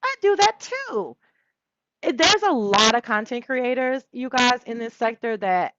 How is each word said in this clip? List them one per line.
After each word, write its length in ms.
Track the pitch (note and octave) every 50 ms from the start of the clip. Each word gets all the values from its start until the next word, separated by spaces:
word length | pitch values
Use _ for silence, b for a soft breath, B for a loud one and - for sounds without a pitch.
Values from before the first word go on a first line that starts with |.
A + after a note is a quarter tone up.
I 120 | - B4+ C5+ B4+
do 140 | - G4+ G4+
that 240 | E4+ G4+ G#4 A4+ -
too. 560 | - - - C5 C#5 B4+ F#4+ A3 F#3+ C#3 A#2 _ _ _ _ _ _ _ _ _ _ _ _ _ _ _ _ _
It, 160 | - - D#4+ A#3
there's 240 | D#4+ F4 G4+ G#4+
a 100 | G#4 G4+
lot 420 | E4 B3 G#3+ G3+ G3+ G3+ G#3+ A3 A3
of 60 | A#3+
content 440 | A#3+ - A3+ G#3+ A3 A3+ B3 A#3+ A#3
creators, 580 | _ C4+ B3+ B3+ B3 B3+ C4 C4 B3+ C4 C4+ C4 _
you 160 | _ B3 B3 C4
guys, 340 | - B3+ B3 B3 B3 B3 _
in 120 | - - A#3
this 160 | - A3+ -
sector 420 | _ A#3 A3+ A3+ - - A#3+ A3+ G#3+
that 360 | G#3 G3 F#3 F3+ F3 - -